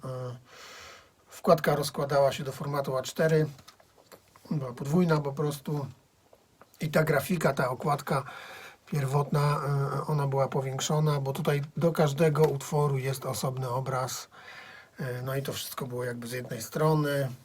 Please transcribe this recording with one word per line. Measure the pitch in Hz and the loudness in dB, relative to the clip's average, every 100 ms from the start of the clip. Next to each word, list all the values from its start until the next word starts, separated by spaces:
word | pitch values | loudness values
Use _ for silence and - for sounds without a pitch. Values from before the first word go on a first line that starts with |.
e, | 131 127 127 123 - - - - - - - _ _ | -8 -8 -8 -10 -16 -20 -20 -18 -20 -20 -20 _ _
wkładka | - - 170 - 147 | -6 4 6 6 0
rozkładała | 147 - 139 143 139 | -2 -4 0 4 4
się | - | 2
do | 135 | -8
formatu | 131 139 143 139 131 | -6 -4 -4 -2 -2
A | |
cztery, | 127 - 160 156 156 - - _ _ _ _ - _ - - | -4 0 4 4 2 -2 -20 _ _ _ _ -20 _ -20 -4
była | 156 131 | -4 -4
podwójna | 120 139 165 175 156 | -8 0 2 4 4
po | 143 | 0
prostu | 139 151 147 - 147 135 - _ _ _ _ _ _ - _ | -2 -2 -2 -4 -4 -4 -10 _ _ _ _ _ _ -20 _
i | 156 | 0
ta | 160 | 2
grafika, | 156 147 - 180 156 | 4 2 2 2 2
ta | 131 127 | 2 0
okładka | 123 156 143 - 151 - - - - - - - | 0 0 -2 0 -2 -2 -12 -16 -16 -18 -20 -6
pierwotna, | 156 135 143 143 151 147 147 139 143 139 139 | -2 0 2 2 2 2 2 0 0 0 -2
e, | - | -2
ona | 151 139 | 0 0
była | 139 131 | 2 0
powiększona, | 143 135 135 - 156 151 147 | 0 -4 -4 0 2 2 2
bo | 135 | -2
tutaj | 135 160 143 143 - | -2 0 0 -2 0
do | 170 | 0
każdego | 160 151 139 160 147 | 4 2 4 2 6
utworu | 156 139 - 156 147 135 | 4 2 -2 0 2 0
jest | 131 135 131 | -2 -4 -4
osobny | 131 143 127 131 | -4 -4 -4 -4
obraz, | 123 131 131 127 - - - - - - - - - | -4 -2 -2 -4 -6 -12 -18 -20 -18 -18 -20 -20 -8
e, | 143 123 | -6 -6
no | 127 135 | -4 -4
i | |
to | 135 | -4
wszystko | 117 - - 131 | -6 -8 -8 -8
było | 123 | -4
jakby | 123 120 120 | -4 -6 -8
z | |
jednej | 127 123 113 | -8 -6 -8
strony. | - - 156 156 147 143 135 - | -6 2 4 4 2 0 -2 -6